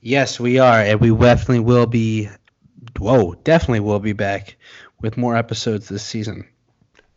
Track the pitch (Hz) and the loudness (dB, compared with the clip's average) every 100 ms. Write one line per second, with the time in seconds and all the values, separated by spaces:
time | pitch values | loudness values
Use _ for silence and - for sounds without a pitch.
0 | 117 139 127 - 120 127 127 113 104 107 | -2 0 0 -2 0 4 6 4 2 2
1 | 117 113 120 120 - 123 110 123 117 117 | 2 4 4 4 2 0 2 2 2 0
2 | 113 110 101 - _ _ _ _ - - | -2 -4 -8 -14 _ _ _ _ -18 -10
3 | 82 127 90 87 - 165 - 113 104 104 | 0 2 2 -2 0 0 2 -2 -2 -4
4 | 107 104 101 98 98 _ _ - - _ | -4 -4 -6 -6 -10 _ _ -20 -20 _
5 | 110 110 120 117 113 113 - 107 101 101 | -8 -4 -2 -2 -4 -6 -6 -6 -8 -12
6 | - 113 107 98 - _ _ _ _ _ | -10 -10 -10 -12 -18 _ _ _ _ _
7 | _ | _